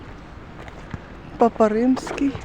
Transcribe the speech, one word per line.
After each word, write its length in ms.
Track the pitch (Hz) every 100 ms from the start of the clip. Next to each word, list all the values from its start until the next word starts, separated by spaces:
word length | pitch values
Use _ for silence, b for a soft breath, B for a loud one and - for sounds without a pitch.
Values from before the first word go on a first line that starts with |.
| - - - - - - - - - - - - - -
Папа 300 | 233 - 214
римський. 640 | 214 254 254 - - 277 -